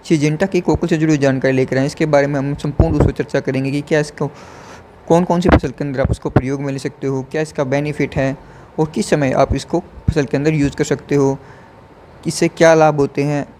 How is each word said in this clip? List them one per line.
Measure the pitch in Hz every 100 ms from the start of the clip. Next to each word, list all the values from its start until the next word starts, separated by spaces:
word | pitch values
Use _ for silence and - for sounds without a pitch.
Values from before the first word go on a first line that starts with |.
| -
सिजेंटा | 160 147 156 196
की | 180
कोकल | 175 156 165
से | 160
जुड़ी | 156
हुई | 151
जानकारी | 139 131 135
लेकर | 131 131 131
आए |
हैं। | 139
इसके | - 156
बारे | 143 143
में | 143
हम | 139
संपूर्ण | 143 151 139 165 151
रूप | 143
से |
चर्चा | - 139 139
करेंगे | 135 131 135
कि | 143
क्या | 139 156
इसको, | 151 - 143 - - - - - - - -
कौन-कौन | 165 180 175
सी | 180
फसल | - 143
के | -
अंदर | 143 135
आप | 131
इसको | - 156
प्रयोग | - 127 139
में | 143
ले | 139
सकते | 143 - 139
हो, | 135
क्या | 131 156
इसका | 156 -
benefit | 135 139 147 147 139 147
है | 135 139 - - - -
और | 156
किस | 226 -
समय | 156 135
आप | 113 135
इसको | 139 - 170 - - -
फसल | 156
के | 139 143
अंदर | 147
यूज़ | 156 143 -
कर |
सकते | 147 139 -
हो, | 143 139 139 - - - - - - - - 160
इससे | - 170
क्या | - 165
लाभ | 160 156 151
होते | 139 -
हैं। | 143 147 139